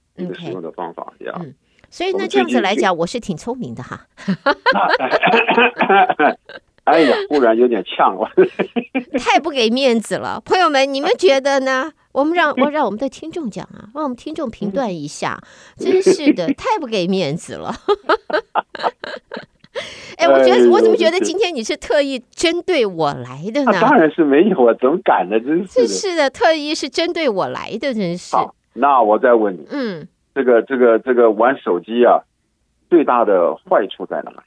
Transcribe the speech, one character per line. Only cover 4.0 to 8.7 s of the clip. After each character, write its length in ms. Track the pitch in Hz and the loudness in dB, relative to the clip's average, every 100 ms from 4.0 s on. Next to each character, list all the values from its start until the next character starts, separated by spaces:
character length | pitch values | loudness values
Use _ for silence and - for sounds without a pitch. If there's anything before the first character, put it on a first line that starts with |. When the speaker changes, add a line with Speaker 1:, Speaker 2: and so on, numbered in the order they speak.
| _ - | _ -12
Speaker 1:
<laughs> 2250 | - 175 - 392 480 494 370 453 - - - 466 - - 240 - - 196 180 - 143 - _ - _ _ - | -6 -2 -2 0 0 0 0 0 0 0 2 2 2 2 2 0 2 4 4 2 0 0 _ -20 _ _ 2
哎 140 | 160 | 4
呀， 160 | 139 117 98 | 4 2 0
忽 100 | 147 | 2
然 180 | 117 113 | 4 4
有 80 | 123 | 4
点 160 | 107 - | 2 -4
呛 280 | - 131 92 | 0 0 0
了。 120 | - - - - - | -2 2 2 0 -6